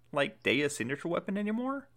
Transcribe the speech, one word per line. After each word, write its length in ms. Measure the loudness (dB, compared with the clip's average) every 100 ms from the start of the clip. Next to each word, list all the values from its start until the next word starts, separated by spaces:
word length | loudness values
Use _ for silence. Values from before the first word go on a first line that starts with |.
| -6
like, 300 | 0 0 0
Dea's 320 | 2 4 2 0
signature 340 | -4 -4 -2
weapon 280 | -2 0 -2
anymore? 520 | 0 0 -2 -4 -8